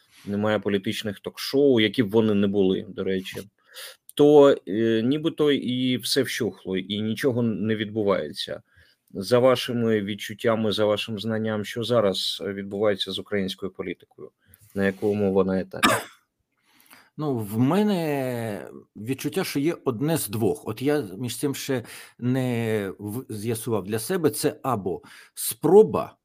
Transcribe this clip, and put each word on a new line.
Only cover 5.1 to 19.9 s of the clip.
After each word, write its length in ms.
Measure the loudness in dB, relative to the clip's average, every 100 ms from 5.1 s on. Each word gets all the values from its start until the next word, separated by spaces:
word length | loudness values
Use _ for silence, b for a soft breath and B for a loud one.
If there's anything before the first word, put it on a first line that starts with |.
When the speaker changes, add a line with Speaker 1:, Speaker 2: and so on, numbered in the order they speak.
| 0 -2 0 0
Speaker 1:
і 460 | 0 -2 -2 -2 -2
все 260 | -2 0
вщухло, 540 | 0 -2 -4 -4 -6 -4
і 240 | -4 -4
нічого 400 | -4 -2 0 0
не 320 | 0 -2 -2 -2
відбувається. 840 | -4 -2 0 0 -2 -8 -10 -12 _ b b b _
За 280 | -8 0 4
вашими 600 | 4 2 -2 -2 0 0
відчуттями, 720 | -2 -8 -10 -6 -2 0 0
за 140 | 0 0
вашим 340 | 0 -4 -8
знанням, 460 | -4 -4 -4 -4 -6
що 180 | -6
зараз 600 | 0 2 2 0 -4 -6 -6
відбувається 680 | -8 -6 -2 0 0 -4
з 80 | -8
українською 520 | -6 -4 -4 -6 -10
політикою? 600 | -10 -10 -10 _ -20 -20 _ b b b -2
На 100 | 0
якому 480 | 0 0 0 2
вона 260 | 2 2 0
етапі? 260 | -4 -2 -2 -2 -4 _ _ _ _ _ b b b b b -6
Speaker 2:
Ну, 200 | -2 -2
в 220 | -2 2
мене 1120 | 4 4 2 2 0 -2 -2 -4 -4 -6 -10 -16 -18 -10
відчуття, 480 | -6 -4 -4 -4
що 160 | -4 -2
є 160 | -2 -2
одне 320 | -2